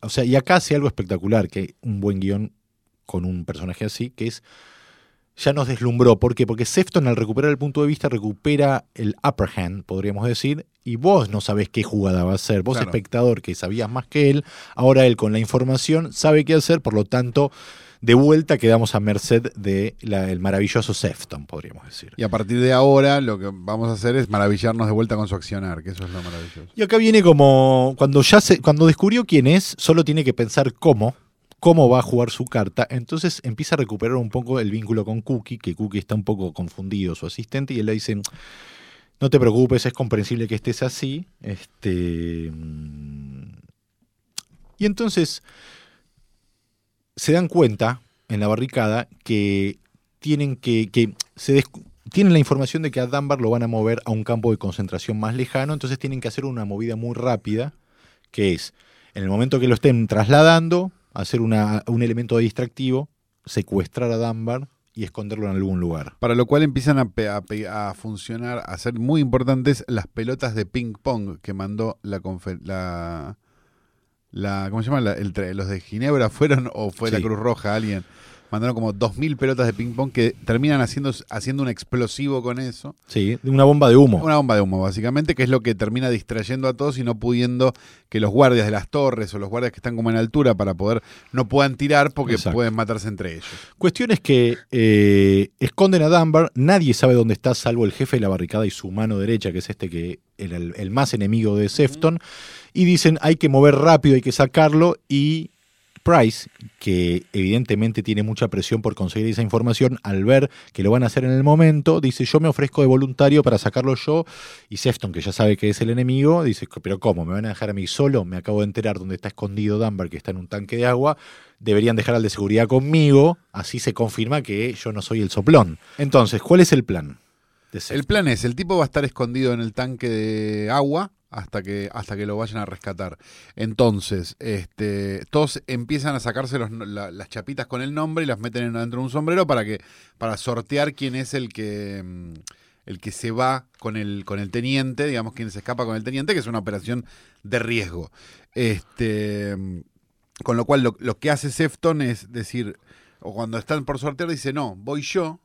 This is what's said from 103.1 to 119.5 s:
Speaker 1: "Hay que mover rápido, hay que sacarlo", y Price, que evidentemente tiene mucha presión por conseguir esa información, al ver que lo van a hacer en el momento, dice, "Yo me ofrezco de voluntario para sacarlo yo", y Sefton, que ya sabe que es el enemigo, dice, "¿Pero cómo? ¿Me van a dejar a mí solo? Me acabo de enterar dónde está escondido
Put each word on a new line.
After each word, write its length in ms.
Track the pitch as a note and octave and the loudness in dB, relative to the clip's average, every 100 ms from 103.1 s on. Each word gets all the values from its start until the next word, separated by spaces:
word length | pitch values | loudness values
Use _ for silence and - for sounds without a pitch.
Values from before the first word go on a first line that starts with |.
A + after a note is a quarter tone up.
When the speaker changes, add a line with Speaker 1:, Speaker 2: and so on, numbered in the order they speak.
| D#3+ | 2
Speaker 1:
"Hay 140 | D3+ D#3+ | 2 2
que 140 | D#3+ | 4
mover 240 | C3+ C#3+ | 6 8
rápido, 400 | C#3 D3+ D#3+ D3 | 8 6 6 6
hay 80 | C3 | 4
que 100 | C3 | 2
sacarlo", 640 | - C3+ - D#3 D3+ E3+ - _ | 2 2 4 4 6 2 2 _
y 400 | C#3 D3 D#3+ D#3+ _ _ _ _ _ | 0 0 0 -6 _ _ _ _ _
Price, 480 | - E3 A2+ A2+ - _ A2+ _ | 4 6 6 2 -12 _ -20 _
que 420 | - F#2 F2 F2 - | -2 0 2 0 -4
evidentemente 720 | G2+ F#2+ A2 B2 G#2 A2+ A2+ | -2 0 0 0 0 0 -2
tiene 200 | G2+ G#2 | -2 -2
mucha 260 | G#2+ A2 A2+ | -2 -2 -2
presión 320 | G2 F2+ A2+ | -2 -2 -2
por 120 | G#2+ | -2
conseguir 360 | G2 F#2+ G#2+ A2 | -4 -4 -2 -2
esa 120 | A2 | -2
información, 580 | A2+ A2+ A#2+ A#2 B2+ B2 | 0 0 0 2 2 0
al 220 | - F#2+ G2 | -6 -2 4
ver 260 | C3+ C3+ - - | 4 4 -4 -20
que 100 | - | -2
lo 80 | G2 | 2
van 120 | A#2 | 4
a 20 | B2 | 2
hacer 180 | C3+ | 0
en 80 | B2+ | 0
el 120 | C3 | 2
momento, 580 | C#3 D#3 D#3+ D3+ C#3 E3 | 4 6 6 6 2 2
dice, 240 | C3+ - - | 2 0 2
"Yo 160 | D#3 | 2
me 80 | D#3+ | 2
ofrezco 320 | D3+ C#3 - | 0 -2 2
de 60 | C3+ | 4
voluntario 520 | C3 C3+ C3 C#3 D3 | 6 2 2 4 6
para 160 | C#3 A2+ | 4 2
sacarlo 380 | - B2+ C3 C3 | 0 -2 -2 -2
yo", 300 | - D3+ E3 - - - _ | -2 -2 -2 -12 -20 -20 _
y 80 | G2+ | -4
Sefton, 360 | C3 A#2+ G2+ | -2 -2 -4
que 80 | F2 | -6
ya 100 | G2 | -8
sabe 240 | F#2 G#2+ G2+ | 2 2 4
que 140 | G#2 | 0
es 100 | G2+ | 0
el 100 | A2+ | -2
enemigo, 520 | A#2+ B2+ C3 C#3+ E3+ | 0 0 2 4 2
dice, 240 | D3+ G#2 - - | 2 -2 -8 -12
"¿Pero 180 | F#2 G2 | -6 -2
cómo? 240 | A#2 E2+ | 0 0
¿Me 80 | E2 | -2
van 140 | F#2+ A2 | -6 -6
a 40 | |
dejar 200 | G2+ G#2+ | -6 -6
a 40 | |
mí 140 | G2+ F#2 | -6 -8
solo? 380 | - C#3 C3+ F2 | 0 0 2 -2
Me 100 | F2+ | -8
acabo 240 | F2 G#2 | -4 -2
de 60 | G#2 | -2
enterar 340 | G2+ A2 G2 | -2 -4 -4
dónde 160 | F#2 F#2 | -8 -8
está 140 | G#2 | -10
escondido 480 | - G#2 | -8 -8